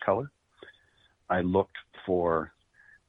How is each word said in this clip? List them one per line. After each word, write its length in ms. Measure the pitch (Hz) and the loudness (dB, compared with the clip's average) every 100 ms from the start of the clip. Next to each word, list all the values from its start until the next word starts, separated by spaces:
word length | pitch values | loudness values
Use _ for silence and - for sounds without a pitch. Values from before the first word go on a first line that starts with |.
color. 260 | - 98 143 - _ _ - - _ _ _ _ - | 0 0 -2 -12 _ _ -20 -20 _ _ _ _ -4
I 140 | 92 | 0
looked 340 | 90 95 95 - - - - | 2 2 0 -6 -20 -12 -2
for 440 | 90 87 82 76 - _ _ - - | 0 2 0 -2 -10 _ _ -20 -20